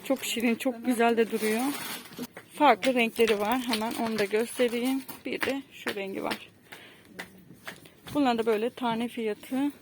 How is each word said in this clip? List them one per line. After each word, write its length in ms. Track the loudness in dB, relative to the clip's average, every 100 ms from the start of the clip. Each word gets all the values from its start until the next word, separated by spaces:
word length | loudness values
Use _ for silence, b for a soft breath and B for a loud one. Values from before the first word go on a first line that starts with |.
Çok 220 | -2 -4 -2
şirin, 300 | 0 2 2
çok 300 | -2 -2 -2
güzel 320 | 2 4 4
de 140 | 2
duruyor. 300 | 2 0 0 0 -4 -8 -10 -12 -12 -12 -14 -18
Farklı 400 | 4 6 6 4
renkleri 460 | 4 2 4 2 4
var. 200 | 2 0
Hemen 340 | 0 -2 -2
onu 260 | -2 -2 0
da 60 | 0
göstereyim. 800 | 0 -2 2 0 2 0 -2 -4 -12 -8
Bir 160 | -4
de 200 | -2 -4 -6
şu 240 | -10 -8 -6
rengi 280 | -6 -6
var. 260 | -6 -6 -10 -20 B B B B B -16 -16 -16 -20 -16 -16 -16 -20 -20 -4
Bunlar 240 | 2 2 2
da 80 | 2
böyle 240 | 2 0
tane 380 | -2 -2 -2 -2
fiyatı 640 | -2 -4 -4 -4 0 0 -2